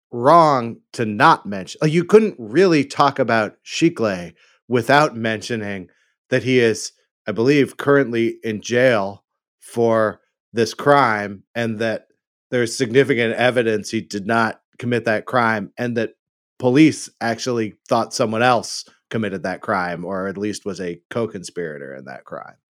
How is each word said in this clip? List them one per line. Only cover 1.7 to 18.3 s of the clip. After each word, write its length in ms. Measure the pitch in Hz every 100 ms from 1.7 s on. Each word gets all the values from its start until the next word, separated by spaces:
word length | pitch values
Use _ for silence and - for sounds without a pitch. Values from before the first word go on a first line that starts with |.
| -
like, 80 | 156
you 120 | 165
couldn't 320 | 175 208 214 -
really 440 | 110 131 190 156
talk 360 | 131 - 143 -
about 380 | 123 113 104 -
Chiclet 680 | - - 160 110 110 92 85 - _ _ -
without 480 | 120 113 143 151 117
mentioning 720 | 113 110 - 117 101 98 87 _ _ _ _
that 120 | 131
he 180 | 117 127
is, 340 | 117 107 - - _ _ -
I 40 |
believe, 460 | 104 123 147 131 -
currently 600 | - 143 120 117 117 -
in 180 | 113 107
jail 600 | - 120 131 113 98 101 _ _ _ _
for 640 | - 120 113 113 107 87 _ _ _
this 200 | 110 113
crime, 680 | - 143 143 127 107 101 98 _
and 240 | 120 117 107
that 300 | 113 107 - _ _ _ _
there's 260 | 127 117 -
significant 600 | 127 123 127 120 117 101
evidence 560 | 123 123 113 107 101
he 100 | 113
did 240 | - 104 98
not 360 | 117 113 - _ -
commit 260 | 117 120 113
that 200 | 107 -
crime, 460 | 127 117 110 98 -
and 180 | 123 117
that 180 | 110 _ _ _ _ -
police 520 | 127 131 156 - - -
actually 560 | 117 113 131 120 110 - -
thought 240 | 120 107
someone 280 | - 117